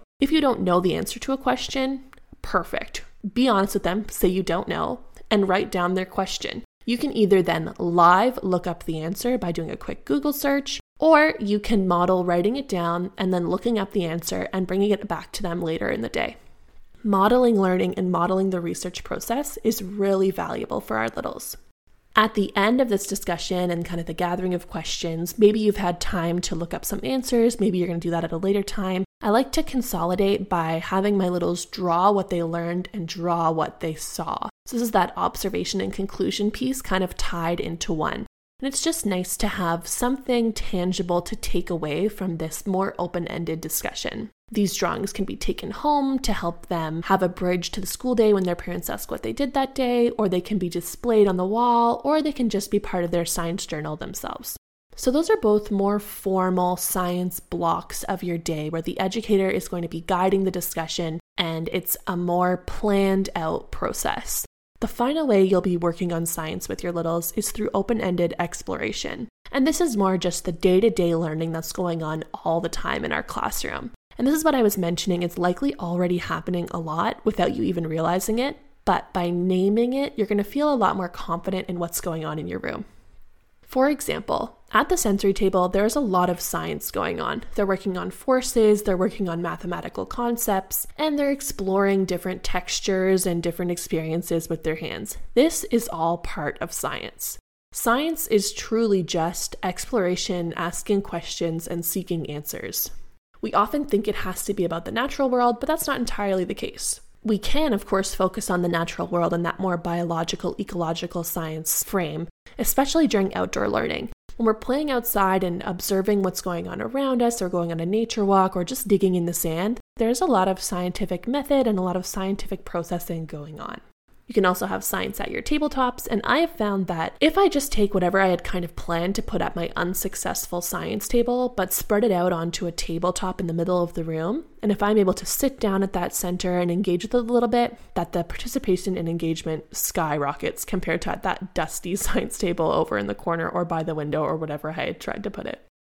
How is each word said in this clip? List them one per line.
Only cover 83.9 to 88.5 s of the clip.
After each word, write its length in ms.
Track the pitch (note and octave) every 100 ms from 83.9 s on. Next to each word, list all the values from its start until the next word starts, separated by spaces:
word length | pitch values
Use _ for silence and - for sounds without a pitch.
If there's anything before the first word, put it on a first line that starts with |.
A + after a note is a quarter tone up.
example, 720 | C#4+ - D3+ - - - - -
at 180 | - C#4+
the 80 | F4
sensory 360 | G#3+ G3 G3+
table, 360 | F#3+ F#3+ F#3+ F3+
there's 280 | G3 G#3+ D4
a 40 |
lot 300 | B3 F#3 F3+
of 100 | F3
science 520 | - E3 E3 D3 -
going 280 | - - -
on. 220 | - D3 - -
They're 100 | G3
working 300 | F#3+ G3+ F#3
on 160 | F3
forces, 720 | - - B3+ B3